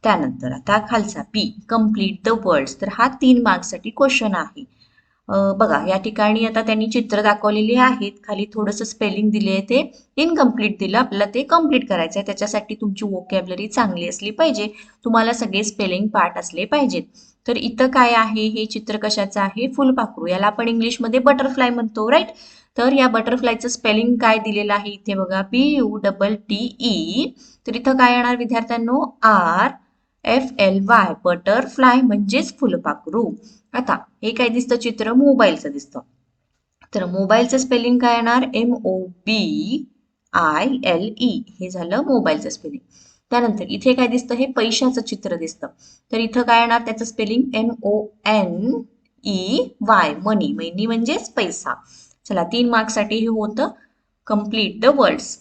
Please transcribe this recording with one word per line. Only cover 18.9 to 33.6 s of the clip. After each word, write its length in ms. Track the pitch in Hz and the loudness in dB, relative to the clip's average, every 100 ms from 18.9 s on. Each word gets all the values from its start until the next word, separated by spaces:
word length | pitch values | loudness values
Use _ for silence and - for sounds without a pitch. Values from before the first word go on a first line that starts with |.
| 214 | -6
कशाचं 440 | 214 208 202 202 | -4 -2 -4 -2
आहे? 300 | 196 208 262 | -4 -2 -4
फुलपाखरू, 560 | 262 262 262 214 - 170 | 2 2 2 -2 -6 -4
याला 200 | 180 208 | 0 0
आपण 200 | 208 233 | 0 -2
इंग्लिशमध्ये 520 | 233 226 - 226 247 | 0 -2 -2 0 4
बटरफ्लाय 500 | 254 254 262 262 247 | 4 4 0 0 0
म्हणतो, 420 | 240 226 220 220 | 0 -4 -4 2
राईट? 160 | 302 - - - - _ - | 2 2 -12 -20 -20 _ 0
तर 160 | 247 | 2
या 140 | 269 254 | 4 4
बटरफ्लायचं 600 | 226 226 254 247 226 247 | 2 0 0 0 -2 -6
स्पेलिंग 500 | - 220 214 233 240 | -2 0 2 2 2
काय 200 | 233 220 | 2 2
दिलेलं 360 | 214 208 208 | 0 -4 -2
आहे 160 | 202 208 | -2 -4
इथे 240 | 202 - | -10 -6
बघा, 280 | 190 185 190 | -4 -2 -4
पी 340 | 196 240 285 294 | 0 2 2 2
यू 200 | 220 214 | 0 0
डबल 400 | 196 196 202 214 | -2 0 -2 -2
टी 400 | - 208 240 - | -4 -6 -6 -4
ई. 520 | 220 180 160 214 269 - - _ - | -2 -2 -2 -2 -4 -8 -20 _ -10
तर 80 | 262 | -4
इथं 220 | 269 262 | 0 4
काय 180 | 247 247 | 4 4
येणार 200 | 240 247 | 0 -2
विद्यार्थ्यांनो? 840 | 233 233 226 233 233 262 - _ | -2 -2 -2 -4 0 -2 -2 _
आर 480 | 220 202 170 175 254 - _ _ _ _ | 4 6 4 2 0 -2 _ _ _ _
एफ 280 | - 240 262 - | 0 0 0 2
एल 260 | 196 196 196 | 2 2 4
वाय, 240 | 233 185 156 180 | 4 4 0 -2
बटरफ्लाय 760 | 175 196 226 262 - 254 254 | 0 0 0 0 4 4 6
म्हणजेच 560 | 254 208 196 247 311 - | 4 2 0 0 -2 -2
फुलपाखरू. 720 | 247 254 156 147 - 214 165 - - _ | -2 0 -4 -8 -6 -4 -2 -6 -16 _